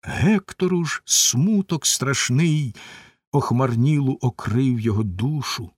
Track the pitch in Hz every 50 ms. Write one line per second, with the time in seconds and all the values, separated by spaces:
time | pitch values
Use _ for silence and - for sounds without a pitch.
0 | - - - - 117 175 220 196 - - - _ 190 180 185 175 170 151 - -
1 | _ - - - - - - 120 147 196 220 202 190 _ 175 151 - - - -
2 | - 131 139 - - - 127 131 170 170 151 156 147 123 101 - - - - -
3 | - - _ _ _ _ - 143 131 - 120 120 131 127 120 113 120 143 156 147
4 | 139 131 135 - - 123 - - - - 101 123 135 131 123 117 107 117 104 101
5 | 110 104 90 90 104 135 156 151 127 - - - 110 98 _